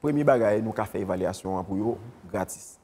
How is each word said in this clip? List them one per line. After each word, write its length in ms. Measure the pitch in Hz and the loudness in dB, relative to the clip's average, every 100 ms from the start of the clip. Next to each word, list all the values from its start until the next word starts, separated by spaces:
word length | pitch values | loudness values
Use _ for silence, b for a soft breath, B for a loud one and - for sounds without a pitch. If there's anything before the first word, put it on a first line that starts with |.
premye 200 | 151 147 147 | 0 2 6
bagay, 360 | 131 113 107 | 6 6 4
nou 80 | 110 | 0
ka 120 | 107 104 | -2 -4
fè 160 | 104 | -2
evalyasyon 560 | 98 92 90 95 95 95 90 | -2 0 0 -2 -4 -4 -2
pou 140 | 98 | -2
yo 160 | 110 127 - - - | -2 -4 -8 -18 -8
gratis. 460 | 90 92 - - - | -6 -6 -8 -16 -20